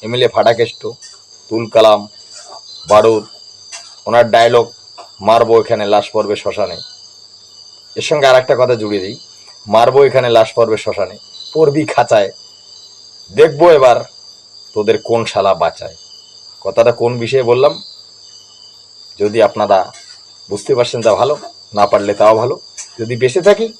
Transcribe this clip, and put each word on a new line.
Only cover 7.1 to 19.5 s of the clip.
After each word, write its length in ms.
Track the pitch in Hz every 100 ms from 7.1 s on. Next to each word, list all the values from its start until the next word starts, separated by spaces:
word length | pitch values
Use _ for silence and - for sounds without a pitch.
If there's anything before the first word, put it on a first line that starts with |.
| - - - _ _ - _ _ -
এর 60 |
সঙ্গে 260 | - 151 135
আর 80 | 127
একটা 200 | 127 131
কথা 160 | 127 120
জুড়ে 240 | 107 101
দিই, 200 | 95 120 - - - _ 107
"মারবো 380 | 107 120 131 139
এখানে 240 | 131 123
লাশ 240 | 113 110
পড়বে 240 | - 113 107
শ্মশানে, 400 | - 101 95 104 - - -
পড়বি 320 | 151 156 143 151
খাঁচায়, 460 | - 120 110 98 - - _ _ - - - - - - 101
দেখবো 360 | 156 139 170
এবার 320 | 156 131 120 123 - _ - _ - -
তোদের 280 | - 104 110
কোন 240 | - 117 110
শালা 280 | - 98
বাঁচায়।" 420 | 87 85 - 82 - - - _ _ - -
কথাটা 300 | 98 95 117
কোন 280 | 117 120 123
বিষয়ে 240 | 113 131
বললাম, 400 | 113 123 139 160 - - - - - - _ _ _ _ - _ - -
যদি 220 | 107 110
আপনারা 500 | 104